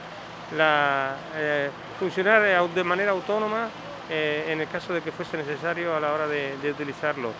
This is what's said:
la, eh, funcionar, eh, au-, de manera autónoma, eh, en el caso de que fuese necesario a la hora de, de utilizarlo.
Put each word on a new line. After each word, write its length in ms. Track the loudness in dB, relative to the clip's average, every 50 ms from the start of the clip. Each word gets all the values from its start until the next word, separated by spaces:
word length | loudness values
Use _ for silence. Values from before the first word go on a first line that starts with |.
| -8 -12 -12 -12 -12 -12 -12 -12 -10 -4 0
la, 600 | 2 4 4 6 4 4 4 2 2 0 -2 -4 -6 -8 -8 -6
eh, 340 | -2 0 0 0 0 0 -2 -4 -8 -12 -12 -6 -4
funcionar, 460 | -4 -2 0 2 4 6 6 6 6
eh, 120 | 6 6
au-, 160 | 6 4 4
de 120 | 2 0 2
manera 260 | 2 2 2 2 2
autónoma, 560 | 2 0 0 0 0 0 0 0 0 -2 -4 -4 -6 -10 -12 -12 -12 -10 -8 -4
eh, 360 | -2 0 0 2 0 0 0 0
en 120 | 0 0
el 80 | 0 -2
caso 260 | -4 -4 -2 -2 -2
de 60 | -2
que 100 | -2 -2
fuese 260 | -4 -6 -6 -4 -4
necesario 600 | -4 -2 -2 -4 -2 0 -2 0 0 0 0 0
a 20 | 2
la 140 | 2 2
hora 160 | 2 2 0 0
de, 280 | 0 0 -2 -2 -4 -2
de 80 | -2 -2
utilizarlo. 640 | 0 -2 -4 -6 -4 -2 -2 -2 0 0 -2 -4 -4 -6